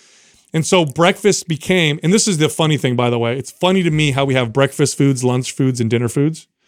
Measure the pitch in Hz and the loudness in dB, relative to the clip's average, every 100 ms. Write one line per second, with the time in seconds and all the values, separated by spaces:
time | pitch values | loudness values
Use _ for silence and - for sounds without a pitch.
0 | _ _ _ _ _ 160 - 185 156 151 | _ _ _ _ _ -4 0 0 0 0
1 | 170 190 208 - - 156 - 185 160 147 | 0 2 0 0 -2 -6 -2 0 0 0
2 | 156 214 220 165 151 - 156 151 135 123 | 0 0 0 0 0 0 0 0 0 0
3 | 123 120 117 131 - - 180 190 170 156 | 0 0 -2 -4 -8 -4 0 2 0 0
4 | 151 135 139 131 120 123 135 - 143 - | 0 0 0 0 0 0 0 0 -2 2
5 | 139 131 123 123 127 - 135 123 113 117 | 0 2 0 0 -4 -2 -2 0 0 0
6 | 120 143 147 160 - _ | -2 0 -2 -2 -12 _